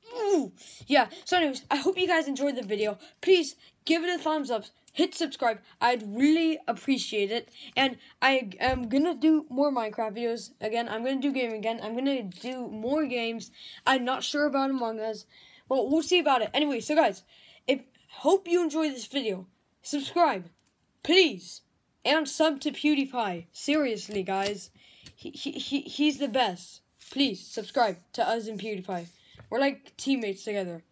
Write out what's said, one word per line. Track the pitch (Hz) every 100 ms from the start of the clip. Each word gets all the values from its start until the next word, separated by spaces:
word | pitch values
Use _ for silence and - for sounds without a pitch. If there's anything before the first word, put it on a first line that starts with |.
| 453 494
Ooh. | 415 381 214 - - - -
Yeah, | 277 220 -
so | - 359
anyways, | 311 254 -
I | 285
hope | 302 381
you | 359
guys | 330 285
enjoyed | 262 285 247
the |
video. | 202 202 208 202 - _
Please | - 370 294 - _ _
give | - 330
it | 339
a | 359
thumbs | 320 311 277
up. | 226 196 _ -
Hit | - 370
subscribe. | - 320 - 240 220 _ _
I'd | 240 247 214 208
really | 285 311 320 311 -
appreciate | 180 - 262 - 214 196
it. | 226 - - - -
And | 269 247 - _
I | 262 269 220 180
am | 247 254 240
gonna | 269 320
do | 262 302 311 294
more | 254 294
Minecraft | 262 220 214 220 208
videos | 240 233 - _
again. | 214 226 233
I'm | 220
gonna | 240 269
do | 285
gaming | 277 240 220
again. | 214 226
I'm | 214
gonna | 226 269 269
do | 202 175 233 254 247
more | 214 226 294 294
games. | 240 226 226 - - - - -
I'm | 262
not | 247 262
sure | - 294 294
about | 269 269
Among | 269 233 220
Us. | 220 208 - _ - - _
Well, | 262 240
we'll | 302
see | - 359
about | 294 262
it. | 208
Anyway, | 269 294 247
so | -
guys, | 302 262 190 _ - - - -
if, | 269 - _ _
hope | - 285 381 349
you | 349
enjoy | 330 294 311
this | 254 220
video. | 277 226 185 185 _ _ _
Subscribe, | - 294 277 349 330 202 170 _ _ _ _ _
please. | - 349 339 190 - - _ _ _ _
And | 233 302 277
sub | - 311 277
to | 311
PewDiePie. | - 294 285 269 247 208 175 170
Seriously, | - - 302 277 214 185 208
guys. | 190 190 202 196 - _ - - -
He, | _ -
he, | - 277
he, | - - 277
he's | - - 302 277
the | 277
best. | 233 226 180 - - _ _ -
Please, | 262 277 190 -
subscribe | - 208 269 226 175 _
to | - 208
us | 226 220
and | 214
PewDiePie. | 214 202 185 180 170 _ _ - -
We're | 233
like | 277 277 - -
teammates | 269 269 214 196
together. | - 202 180 165 _